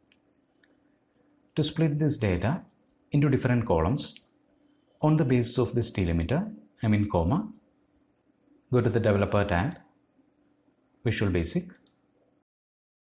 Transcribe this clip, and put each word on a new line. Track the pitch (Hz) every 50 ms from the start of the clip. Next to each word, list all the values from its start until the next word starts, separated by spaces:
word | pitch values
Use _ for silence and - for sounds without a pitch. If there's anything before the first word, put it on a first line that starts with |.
| _ _ _ _ _ _ _ _ _ _ _ _ _ _ _ _ _ _ _ _ _ _ _ _ _ _ _ _ _ _ -
To | - 151
split | 151 - 160 160 156 143 151
this | 156 147 151 -
data | 110 101 90 87 92 110 160 196 - _ _ _ _ _ _ _ _ _
into | - 147 143 151
different | 127 120 - 123 123 120 110
columns | - 92 80 80 87 127 - - - - - _ _ _ _ _ _ _ _ _ _ _ _ _ _ _ -
on | - 151 156 147
the | -
basis | 131 127 123 120 - - -
of | 123 - -
this | 117 117 -
delimiter, | - - 92 85 82 82 82 85 123 160 208 220 - - - _ _ - -
I | 110
mean | 104 104 101 -
comma, | - 90 82 87 127 190 220 - - - _ _ _ _ _ _ _ _ _ _ _ _ _ _ _ _ _ _ _ _ _ -
go | 123 123
to | 110 117
the | 101 117
Developer | 104 110 101 101 101 95 - 104 101
tab, | 98 87 85 92 147 170 - - _ _ _ _ _ _ _ _ _ _ _ _ _ _ _ _ _ _ _ _ _ _ _ -
Visual | 120 107 - 110 98
Basic. | 90 90 82 - - 180 - - - - - - - _ _ _ _ _ _ _ _ _ _ _ _ _ _ _ _ _ _ _ _ _ _